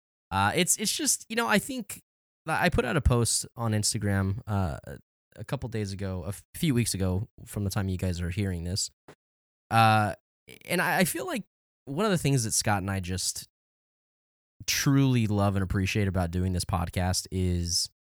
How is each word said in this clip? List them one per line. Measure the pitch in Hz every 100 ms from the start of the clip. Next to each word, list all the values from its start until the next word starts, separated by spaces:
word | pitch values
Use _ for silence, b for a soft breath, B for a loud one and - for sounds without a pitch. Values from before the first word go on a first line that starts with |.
| _ _ _
Uh, | 95 101
it's, | 143 175 -
it's | 208
just, | - 302 - -
you | 226
know, | 233
I | 214
think | - 262 214 - - _ _ _ -
I | 147 175
put | -
out | 240 180
a |
post | - 120 117 - - -
on | 117
Instagram, | 107 107 110 104 98 95 98 -
uh, | 104 92 67 - 71 - _ _ -
a |
couple | 110 139 127
days | 113 104
ago, | 98 98 92 78
a |
f-, | 101 -
few | - 170
weeks | 120 117
ago, | 95 92 92 110 - -
from | -
the | 101
time | 104 95
you | 92
guys | 92 85
are | 87
hearing | 92 98 90
this. | 85 98 - - - - _ _ _ _ _
Uh, | 113 113 110 107 - _ _ - - -
and | 180
I, | 175 165
I |
feel | 185 330 370
like | 294 - _ _ _ -
one | 139
of | 214
the | 180
things | 147 139
that | 110
Scott | - - 101
and | 92
I | 98
just | 87 92 - - - _ _ _ _ _ _ _ _ _ _ _ -
truly | - - 139 135 127 107
love | 104 101 98
and |
appreciate | 92 104 95 110 98
about | 92 87
doing | 90 92
this | 90
podcast | - 87 87 - 90 90 -
is | 92 90 87 87 87 - -